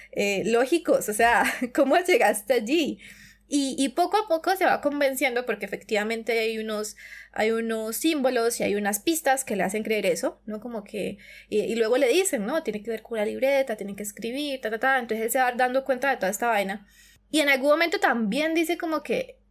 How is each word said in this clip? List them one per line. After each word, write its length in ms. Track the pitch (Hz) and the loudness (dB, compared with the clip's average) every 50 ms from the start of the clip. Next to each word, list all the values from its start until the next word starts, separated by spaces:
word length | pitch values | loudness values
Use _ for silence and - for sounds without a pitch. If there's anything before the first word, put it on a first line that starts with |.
| - - | -18 -10
eh, 300 | - - 202 202 202 185 - | -4 -2 0 0 0 0 0
lógicos? 640 | 214 226 233 262 262 339 330 - 311 269 - - - | 2 2 2 2 2 2 0 2 2 2 2 2 -2
O 40 | |
sea, 320 | 208 208 226 233 240 277 262 | 0 2 4 4 4 4 2
<laughs> 300 | 254 - - 254 233 - | 0 -2 -4 -6 -2 2
¿cómo 220 | - 277 269 302 349 | 2 4 4 4 2
llegaste 560 | 359 349 359 - 196 160 - - - - 254 | 4 4 4 4 4 4 2 0 0 0 0
allí? 440 | 240 220 220 302 349 285 - 208 - - - - - - - - _ _ - | 0 2 2 0 2 0 0 -4 -8 -12 -20 -20 -20 -20 -20 -20 _ _ -2
Y, 220 | - 285 277 269 - - | -2 0 0 0 0 0
y 80 | 269 277 | 0 0
poco 280 | - 339 349 349 381 | 2 0 0 2 2
a 120 | 427 427 427 | 0 2 2
poco 260 | 330 320 - 339 381 | 0 0 2 0 0
se 100 | 370 359 | 2 4
va 160 | 254 208 - | 2 2 2
convenciendo 640 | - 294 285 285 285 269 269 269 294 262 240 247 247 | 0 -2 0 2 0 0 0 0 -2 0 0 -2 -2
porque 200 | 247 208 208 208 | -2 -4 -4 -4
efectivamente 720 | 190 - 202 - - 220 202 208 220 226 226 226 - 226 226 | -8 -8 -10 -4 -2 0 0 0 0 -4 -4 -2 -2 0 0
hay 200 | 220 226 220 220 | 0 0 -2 -4
unos, 380 | 220 220 214 208 214 208 - - - - - - - - | -6 -4 -4 -6 -6 -8 -10 -14 -18 -20 -18 -20 -20 -12
hay 180 | - - 214 220 | -4 0 0 2
unos 460 | 226 226 226 226 226 220 220 226 226 | 2 0 0 -2 -2 -2 -4 -4 -6
símbolos 640 | - - 320 330 294 254 262 254 233 226 233 233 - | 0 0 0 2 2 2 2 2 2 2 0 0 0
y 20 | |
hay 140 | 208 202 202 | -2 0 0
unas 240 | 202 208 202 208 - | 0 0 0 -2 0
pistas 440 | - 330 330 311 - 269 262 269 - | 0 0 0 2 2 2 2 2 0
que 120 | - 220 | -4 -2
le 80 | 190 180 | -2 -2
hacen 180 | 190 196 214 | -2 -2 -2
creer 240 | 220 220 220 208 196 | -2 -2 -2 0 2
eso, 340 | 185 165 - 247 320 - _ - | 0 0 0 -2 -4 -6 _ -12
¿no? 140 | 214 214 214 | -10 -10 -10
Como 240 | - 240 233 214 208 | -10 -8 -10 -10 -10
que, 340 | - - 208 180 190 202 - - - - - - - | -8 -8 -6 -6 -6 -8 -10 -16 -20 -20 -20 -10 -4
y, 100 | - 214 | -2 -2
y 160 | 196 - 226 | 0 0 0
luego 220 | 233 220 226 247 262 | 0 2 2 2 2
le 80 | 285 | 4
dicen, 400 | 233 269 359 381 - 294 226 190 | 4 4 2 2 0 -2 -2 -2
¿no? 160 | 220 311 320 | -2 -2 -2
Tiene 180 | 320 - 202 214 | -4 -4 -6 -6
que 100 | 208 233 | -6 -8
ver 100 | 226 214 | -8 -8
con 160 | - - 233 220 | -8 -8 -4 -4
la 60 | 208 | -4
libreta, 520 | 220 214 220 254 269 277 269 269 262 214 | -4 -2 0 0 2 2 2 0 0 -4
tiene 200 | 208 190 196 196 | -6 -6 -10 -10
que 80 | 190 208 | -10 -10
escribir, 560 | 208 - - 214 226 247 285 294 285 269 262 | -12 -10 -8 -8 -8 -6 -6 -6 -6 -6 -6
ta, 100 | - 220 | -6 -6
ta, 80 | 226 220 | -4 0
ta. 200 | - 269 269 262 | 0 2 2 0
Entonces 240 | 240 226 220 220 220 | 0 -2 -4 -4 -2
él 60 | 254 | -2
se 60 | - 262 | 0 0
va 100 | 254 247 | 0 0
dando 340 | 247 233 254 247 247 269 262 | 2 0 0 2 0 -2 0
cuenta 260 | - 262 254 269 277 | 0 -2 0 0 -2
de 60 | 254 - | 0 0
toda 120 | 190 185 | -2 -4
esta 160 | 208 - 240 | -2 -2 0
vaina. 400 | 240 220 202 196 196 202 202 - _ _ - - - - _ _ - | 0 0 0 0 -2 -6 -8 -12 _ _ -20 -20 -20 -20 _ _ -2
Y 80 | - 311 | 0 2
en 80 | 285 285 | 4 4
algún 220 | 269 262 262 294 | 2 2 4 4
momento 280 | 294 320 339 330 - 381 | 4 4 2 0 0 2
también 560 | - 330 240 240 226 196 226 277 302 320 320 | 2 2 2 2 0 0 0 0 0 0 0
dice 240 | 339 320 330 349 339 | 0 0 0 -2 -4
como 240 | 349 330 311 294 | -2 -4 -4 -4
que 380 | - - 214 - - - - _ _ _ | -2 -2 -4 -4 -4 -6 -12 _ _ _